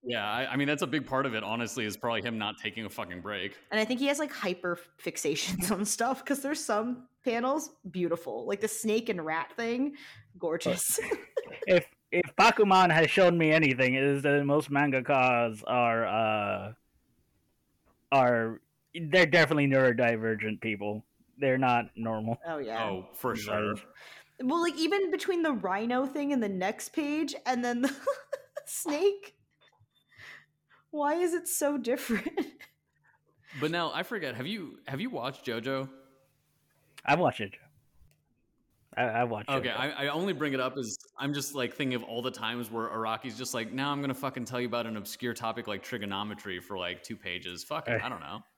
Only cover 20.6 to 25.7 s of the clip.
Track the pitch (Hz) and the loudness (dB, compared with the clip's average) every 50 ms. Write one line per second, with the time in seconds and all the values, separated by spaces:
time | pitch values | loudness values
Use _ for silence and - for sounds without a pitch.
20.6 | - 110 107 98 101 104 104 107 - _ _ _ _ _ _ - 143 135 131 131 | -4 -4 -4 -4 -4 -4 -6 -6 -8 _ _ _ _ _ _ -2 0 2 2 4
21.6 | 131 127 120 120 117 - _ - 113 113 110 110 110 113 117 - - 170 165 151 | 4 4 4 2 0 -2 _ -6 -4 -2 -2 -2 -2 -2 -4 -4 -4 -8 -6 -6
22.6 | 135 110 113 113 113 107 98 92 92 - - - - 127 110 113 104 104 98 90 | -6 -6 -4 -4 -2 -2 -4 -4 -6 -10 -14 -6 -4 -4 -2 -2 -4 -2 -2 -2
23.6 | 107 101 110 104 - - - - - - - - - _ _ _ 262 254 294 349 | 0 -2 -4 -6 -10 -18 -20 -20 -20 -20 -20 -20 -20 _ _ _ -2 0 2 2
24.6 | 339 339 285 277 320 320 392 403 392 349 349 311 - - 370 349 330 320 277 214 | 2 0 0 0 0 2 2 2 2 0 0 -2 -2 0 0 2 2 2 0 0
25.6 | 180 185 | 0 -2